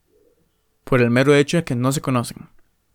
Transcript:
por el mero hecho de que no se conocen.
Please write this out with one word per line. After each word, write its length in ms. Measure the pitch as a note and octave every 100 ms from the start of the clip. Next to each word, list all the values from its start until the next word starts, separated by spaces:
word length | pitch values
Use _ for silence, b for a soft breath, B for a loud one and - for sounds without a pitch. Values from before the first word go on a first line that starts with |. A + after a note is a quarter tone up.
| _ _ _ _ _ _ _ _
por 160 | - B2+
el 100 | A#2+
mero 240 | A#2+ C3+
hecho 220 | C#3+ D3 E3+
de 80 |
que 100 | E3
no 180 | A#2+ B2+
se 80 | D3+
conocen. 480 | C#3 B2+ A2+ - - _ _ _ _